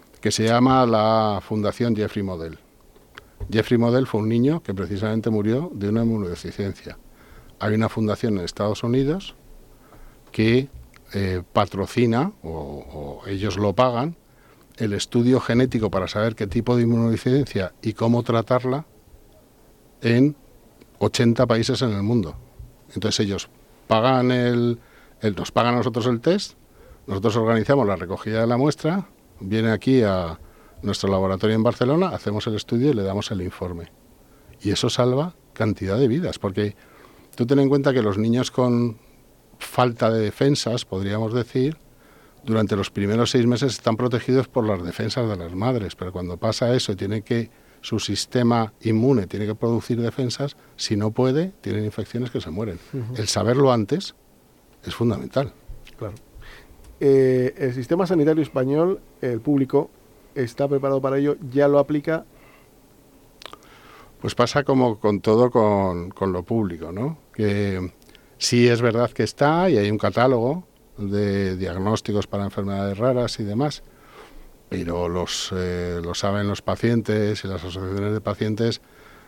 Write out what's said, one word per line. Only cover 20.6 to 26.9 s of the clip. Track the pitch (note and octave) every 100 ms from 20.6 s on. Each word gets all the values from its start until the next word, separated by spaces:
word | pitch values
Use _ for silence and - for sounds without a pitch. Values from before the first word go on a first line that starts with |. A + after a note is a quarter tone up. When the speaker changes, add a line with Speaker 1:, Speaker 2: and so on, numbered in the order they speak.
| - _ - -
Speaker 1:
ochenta | G#2+ - A#2+ A#2 B2
países | A2+ A#2 A#2+
en | B2+
el | G2+
mundo. | G2+ A#2+ D#2+ - - - - - -
Entonces | F#2 A2 -
ellos | G#2 F#2+ - - - - -
pagan | A2 B2 C3 B2
el, | B2+ B2 A#2+ A#2+ A#2+ - - - -
el, | A2 F2
nos | -
pagan | - A#2+
a | A#2+
nosotros | B2+ A#2+ A#2
el | A#2
test, | D#3 G3 - - _ - -